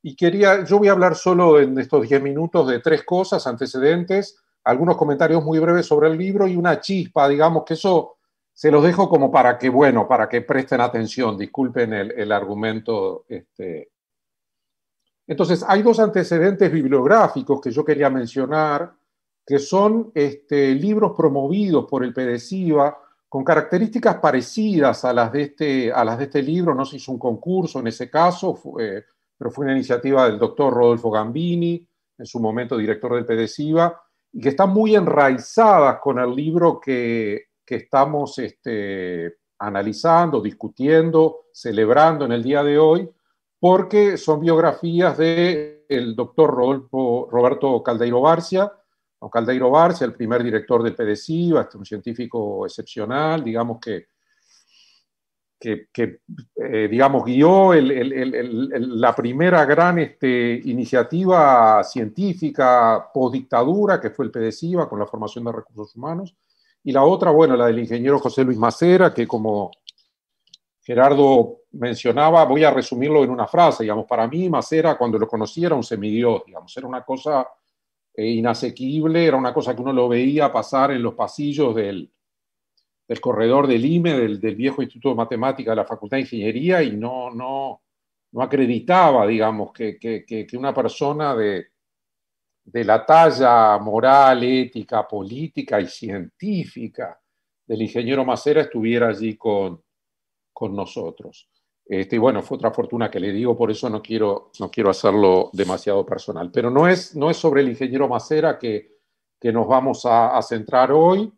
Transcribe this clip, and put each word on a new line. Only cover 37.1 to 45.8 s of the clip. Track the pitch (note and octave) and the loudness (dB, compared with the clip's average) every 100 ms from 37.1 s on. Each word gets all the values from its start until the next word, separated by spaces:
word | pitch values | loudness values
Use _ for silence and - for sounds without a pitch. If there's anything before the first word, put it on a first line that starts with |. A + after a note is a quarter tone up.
| A#2 G#2+ G#2+ _ _ | -2 -4 -6 _ _
que | _ A#2 | _ -10
estamos, | - C3+ C#3+ D3+ B2+ - | -2 0 2 -2 -6 -10
este, | - _ C3 A2 G2+ G2 F2+ F2 E2+ - _ _ | -12 _ -8 -8 -6 -8 -6 -8 -8 -12 _ _
analizando, | G2+ G2 G#2 G#2 E3 E3 E3+ C3+ | -6 -4 -4 -2 2 4 2 -2
discutiendo, | G2+ - A2 - C3+ D#3+ E3 D#3+ D#3+ - _ | -4 -10 -14 -4 2 4 4 4 2 0 _
celebrando | - A#2+ G#2+ G#2+ C3 D#3+ D3+ C3+ | -14 -6 0 2 6 4 2 -2
en | |
el | A#2+ | -2
día | A#2+ C#3+ | 0 0
de | D3 D3 | 2 4
hoy, | D#3 F3 F#3 _ _ _ _ _ | 4 4 -2 _ _ _ _ _
porque | F3 F#3 F#3+ G#3 G3+ F3+ | 4 4 2 2 2 0
son | - D3+ | -2 0
biografías | E3 D#3+ E3 - E3+ E3+ F3+ C3+ | 2 4 2 0 -2 0 0 2
de | D#3+ E3 F3 D#3+ D3+ - | 0 2 0 -2 -6 -14